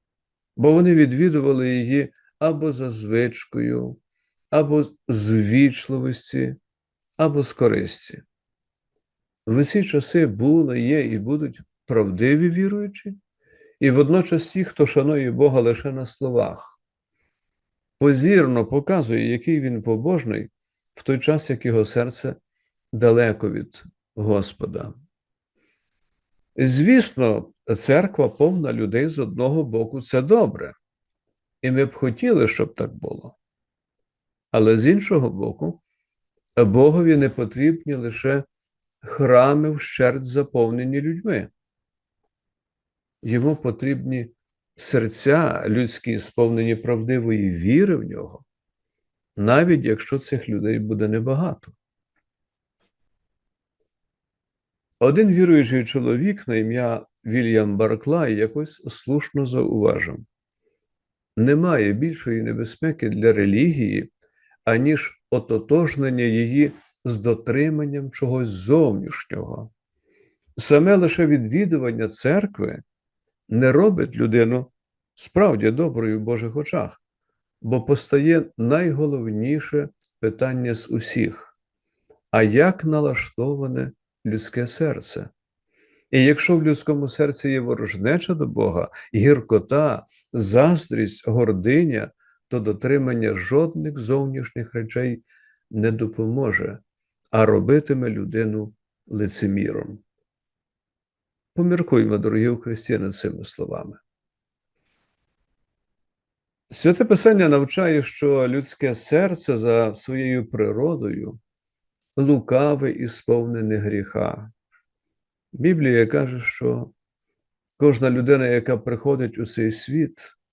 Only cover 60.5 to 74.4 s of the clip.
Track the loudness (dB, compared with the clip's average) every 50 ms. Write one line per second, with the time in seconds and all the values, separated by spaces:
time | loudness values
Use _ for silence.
60.5 | _ _ _ _ _ _ _ _ _ _ _ _ _ _ _ _ _ 0 2 4
61.5 | 4 4 2 2 2 2 2 0 0 0 -2 -4 -6 -6 -6 -6 -4 -4 -4 -4
62.5 | -4 -6 -6 -8 -8 -4 -4 -4 -2 -2 -4 -4 -2 2 4 4 4 4 4 2
63.5 | 2 4 2 2 2 0 -2 -2 -2 -4 -6 -8 _ _ _ _ _ _ _ _
64.5 | _ _ _ 0 0 2 2 2 0 0 -2 -8 -12 _ _ _ -4 -4 -2 -2
65.5 | -4 -4 0 2 2 2 2 0 -2 -2 -2 -2 0 0 0 0 0 0 0 0
66.5 | 2 2 2 2 0 -6 _ _ _ _ -8 -6 -6 -2 -2 -2 -2 -2 -2 -2
67.5 | -2 0 0 0 -2 -2 -4 -4 -6 -8 -8 -10 -8 -6 -4 -2 -2 -2 -4 -4
68.5 | -6 -6 0 2 4 4 4 4 2 -2 -6 -8 -12 -14 -14 -12 -10 -10 -10 -10
69.5 | -12 -14 -14 -16 -20 _ _ _ _ _ _ _ _ _ _ _ _ _ _ _
70.5 | _ -2 2 4 4 6 6 6 6 4 4 2 2 2 2 2 2 2 0 0
71.5 | -2 -2 0 0 0 -2 -2 -4 -4 -4 -4 -6 -4 -4 -2 0 0 0 0 -2
72.5 | -4 -6 -6 -6 -6 -10 -16 _ _ _ _ _ _ _ _ _ _ _ _ -4
73.5 | 0 2 4 4 4 6 4 4 2 0 -2 -4 -2 -2 0 2 4 4